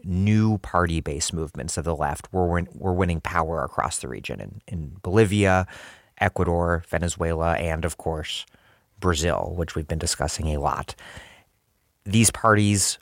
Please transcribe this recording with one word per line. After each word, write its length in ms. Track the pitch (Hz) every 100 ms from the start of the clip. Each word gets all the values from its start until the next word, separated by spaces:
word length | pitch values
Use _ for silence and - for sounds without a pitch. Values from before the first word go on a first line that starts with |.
new 540 | 87 90 98 107 110 107
party-based 760 | - 87 87 82 78 73 -
movements 460 | 82 80 - 69 -
of 60 |
the 120 | 80 78
left 340 | 73 76 -
were 140 | 92 87
win-, 220 | 87 87
were 180 | - 95
winning 300 | 90 92 82
power 420 | - 87 80 82
across 340 | 65 - - -
the 100 | 64
region 320 | 55 - 50
in, 200 | 50 - -
in 280 | 87 73 -
Bolivia, 640 | - 101 107 104 98 92 92 - - - _ -
Ecuador, 640 | 98 - 87 85 85 85 -
Venezuela, 680 | 85 87 - 82 80 82
and, 320 | 82 82 80 82
of 100 | -
course, 480 | - 80 78 - - _ _ _ _ -
Brazil, 540 | 92 82 85 50 50 87
which 180 | 85
we've 140 | - 78
been 100 | 80
discussing 500 | 85 - 73 - 80
a 120 | 76
lot. 340 | 71 69 71 - - - - - _ _ _ _ _ _
These 260 | - 104 110
parties 680 | - 113 104 104 101 - -